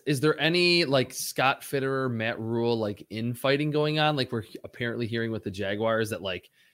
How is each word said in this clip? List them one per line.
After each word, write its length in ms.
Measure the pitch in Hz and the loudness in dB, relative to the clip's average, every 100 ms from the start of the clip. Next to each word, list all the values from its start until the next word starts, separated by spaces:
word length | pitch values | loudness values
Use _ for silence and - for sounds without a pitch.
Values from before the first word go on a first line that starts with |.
| - | -2
Is 120 | 139 | 2
there 220 | 151 147 | 4 4
any, 460 | 156 175 175 170 151 | 2 4 6 4 4
like, 260 | 139 127 | 2 2
Scott 480 | - - - 135 135 | -4 -6 0 2 0
Fitterer, 500 | - 139 135 135 131 | -2 -2 -2 -2 -2
Matt 300 | 113 110 110 | -2 -2 -4
Rhule, 380 | 113 117 117 117 | -2 0 2 2
like, 280 | 104 101 - | 0 -6 -10
infighting 600 | 107 117 120 135 143 151 | -6 -6 -2 0 2 2
going 280 | 147 151 156 | 0 0 2
on? 180 | 151 147 | 2 2
Like, 160 | 123 | -2
we're 80 | 117 | -4
he-, 180 | 107 - | -6 -12
apparently 420 | - - 120 113 110 | -14 -8 -6 -4 -2
hearing 240 | 117 113 | -2 -2
with 140 | 110 | -4
the 60 | 104 | -6
Jaguars 580 | 95 98 104 113 113 107 | -4 -4 -2 0 0 0
that, 140 | 98 | -4
like, 260 | 95 90 - _ _ | -6 -8 -10 _ _